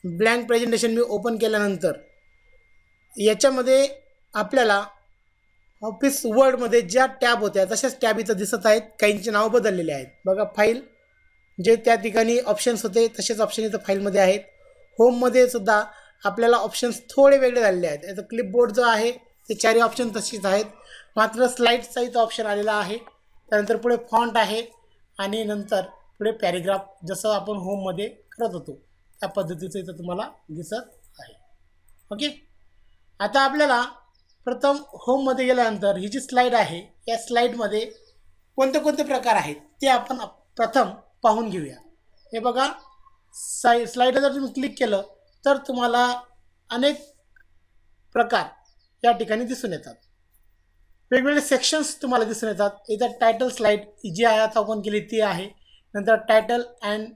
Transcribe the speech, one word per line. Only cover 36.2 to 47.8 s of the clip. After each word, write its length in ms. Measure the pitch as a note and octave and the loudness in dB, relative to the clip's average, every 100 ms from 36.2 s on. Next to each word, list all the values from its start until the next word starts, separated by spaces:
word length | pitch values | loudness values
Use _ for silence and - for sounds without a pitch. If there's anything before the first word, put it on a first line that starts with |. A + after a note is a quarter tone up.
| - B3 B3 | -2 0 2
आहे 580 | A3+ G3+ E3+ - _ - | 2 0 -4 -14 _ -6
या 60 | A3+ | -6
स्लाईडमध्ये 680 | - A#3+ A#3+ A#3 G#3 G#3+ A3+ - _ _ _ _ _ - | -2 0 0 -2 -4 -4 -6 -12 _ _ _ _ _ -2
कोणते 240 | C4 C#4+ | 0 2
कोणते 240 | D4+ D4 | 0 -2
प्रकार 320 | D4 B3+ A#3+ G#3+ | -2 -2 2 0
आहेत 200 | D3+ D3 | 0 -10
ते 320 | _ _ C4+ | _ _ 2
आपण 300 | B3 A#3+ B3+ G#3+ _ _ - | 2 0 -8 -8 _ _ -4
प्रथम 360 | A3+ C4 G#3 - _ _ | 0 2 0 -4 _ _
पाहून 260 | A3+ A3 A3 | 0 2 -2
घेऊया. 260 | F3+ C#3 A#2+ - _ _ _ _ | -6 -10 -16 -20 _ _ _ _
हे 60 | A3+ | -4
बघा, 280 | A#3+ A#3+ C#4 - - _ - _ _ | -2 0 -2 -4 -20 _ -20 _ _
साई-, 520 | - - - A#3+ A#3+ A#3 | -18 -12 -2 2 2 0
स्लाईडवर 360 | B3 B3 B3+ | 0 2 4
जर 120 | C#4 | 0
तुम्ही 200 | C4+ C4+ | -2 -6
क्लिक 260 | C4+ C4+ - | -6 -6 -2
केलं 220 | A#3+ G3 - - _ _ - | -2 -2 -4 -20 _ _ 0
तर 120 | C4+ | 0
तुम्हाला 640 | - B3 A#3+ A#3+ B3 B3 - _ _ _ _ | -2 -2 0 2 2 -2 -12 _ _ _ _
अनेक 440 | G#3 C#4 D4 - _ _ _ _ _ _ _ | -2 -2 -2 -14 _ _ _ _ _ _ _